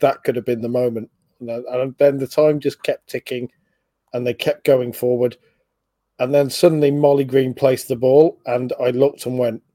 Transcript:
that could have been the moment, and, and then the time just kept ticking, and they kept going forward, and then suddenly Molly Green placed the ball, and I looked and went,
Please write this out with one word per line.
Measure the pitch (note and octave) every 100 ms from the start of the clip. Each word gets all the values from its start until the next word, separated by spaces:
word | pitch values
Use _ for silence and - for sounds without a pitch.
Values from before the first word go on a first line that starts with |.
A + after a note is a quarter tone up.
that | - - -
could | A#2+
have | A2
been | A#2+
the | A#2
moment, | B2 B2 A2+ G#2+ _ _ _
and, | A#2+
and | A#2 B2+ B2+ C3 B2+
then | C#3+ C#3
the | C3
time | - D3+ D3+
just | C#3 -
kept | - C3 _
ticking, | B2+ - B2+ B2 - _ _ _ _ _
and | B2 B2
they |
kept | A#2+ - - -
going | C3+ B2
forward, | A#2 B2 B2 B2 - _ _ _ _ _ _ _ _
and | B2+ C#3+
then | C#3
suddenly | - F3 D#3+ C#3+
Molly | C#3+ D3 C#3+
Green | C3+ C3+ C3
placed | B2 C3+ B2+ -
the | B2
ball, | B2+ C3+ D#3+ - -
and | B2 B2+ -
I | B2+
looked | B2 C#3 C#3+ -
and | B2+
went, | B2 A2+ -